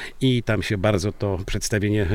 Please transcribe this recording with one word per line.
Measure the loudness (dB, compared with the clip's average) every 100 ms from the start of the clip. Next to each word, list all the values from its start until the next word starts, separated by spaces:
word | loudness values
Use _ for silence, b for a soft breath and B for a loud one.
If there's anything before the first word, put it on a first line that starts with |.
| B -2
i | 0 2
tam | 0 -2
się | 0 0
bardzo | 2 2 0
to | -2 -2 -2 -2
przedstawienie, | -4 0 0 2 2 2